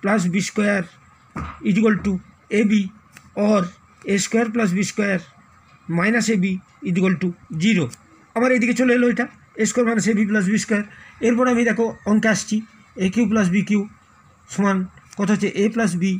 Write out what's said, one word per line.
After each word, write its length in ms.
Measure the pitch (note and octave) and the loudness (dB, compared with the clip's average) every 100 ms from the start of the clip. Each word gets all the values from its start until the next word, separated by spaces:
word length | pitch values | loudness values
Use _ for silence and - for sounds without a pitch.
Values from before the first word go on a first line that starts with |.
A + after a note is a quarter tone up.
প্লাস 200 | G3+ G#3+ F3+ | 0 0 0
বি 80 | F3+ F#3+ | -2 -2
স্কয়ার 320 | - G#3 G3+ F3 - - _ _ - - - - | -2 0 0 -4 -12 -20 _ _ -12 -12 -8 -2
is 80 | G3 | 2
equal 160 | A3 G#3 G3+ | 2 2 0
to 80 | F#3 - - _ G3+ | -4 -8 -20 _ 0
a 20 | G#3 | 2
b, 40 | G#3+ F#3+ - _ - - - G#3 | 2 0 -8 _ -20 -16 -4 2
or 140 | G#3+ F3 - _ _ - | 2 0 -8 _ _ -2
এ 20 | G3 | -2
স্কয়ার 220 | F#3 A3+ A#3 | 0 0 0
plus 160 | A3+ G#3+ F3+ | 0 0 0
বি 60 | G#3 | -2
স্কয়ার 280 | - G3+ F#3 - _ _ _ _ - - E3+ | -2 -2 -2 -6 _ _ _ _ -20 -6 -2
minus 280 | F#3+ A#3 A3 | 0 0 0
a 20 | A3 | 0
b 20 | F#3+ F#3 - _ - | 0 -4 -10 _ -4
is 80 | F3 | 0
equal 180 | F#3 F3 | 2 0
to 60 | F#3 F3 - D#3+ | -2 -6 -12 -2
zero। 220 | F#3 G3+ C3+ - - - _ - | 0 2 0 -6 -20 -20 _ -2
আমার 140 | B3+ B3+ | 0 2
এইদিকে 200 | A3+ A#3+ | 0 0
চলে 140 | B3+ A#3+ | 2 4
এলো 100 | A#3+ | 2
এটা, 120 | A3+ C4 - _ - | 0 -4 -8 _ -4
এ 20 | A3 | -2
স্কয়ার 160 | - A#3 | 0 0
minus 160 | A#3 G3 | 0 0
a 20 | G#3+ | 0
b 20 | G#3+ | 2
plus 140 | G#3+ F#3 | 2 0
বি 60 | G#3+ | 0
স্কয়ার। 200 | - G#3 G#3 - - - A3+ | 0 -4 -4 -14 -20 -4 0
এরপর 180 | A#3 B3+ | 2 2
আমি 80 | A#3+ A#3 | 2 0
দেখো 160 | A3 A3+ - - | 0 -2 -4 0
অঙ্কে 200 | G#3+ A3 | 2 2
আসছি, 220 | G#3 - G#3+ A3 - - - F#3+ | -2 -2 -6 -6 -20 -20 -4 -2
এ 20 | |
কিউ 120 | G3 A3 | 0 0
plus 160 | A3 F#3+ | 2 2
বি 80 | F#3 F#3 | 0 2
কিউ 120 | G#3 G3+ - _ _ _ _ _ | 0 -2 -10 _ _ _ _ _
সমান 240 | - G3 F#3+ F#3 - - - | -2 0 0 -4 -10 -20 -6
কত 100 | G3+ | 0
হচ্ছে? 160 | G#3+ G3+ - | 0 0 0
a 40 | G#3 | 0
plus 180 | A3+ A3 E3+ | 0 -2 0
b 20 | F#3+ F#3 | -2 -2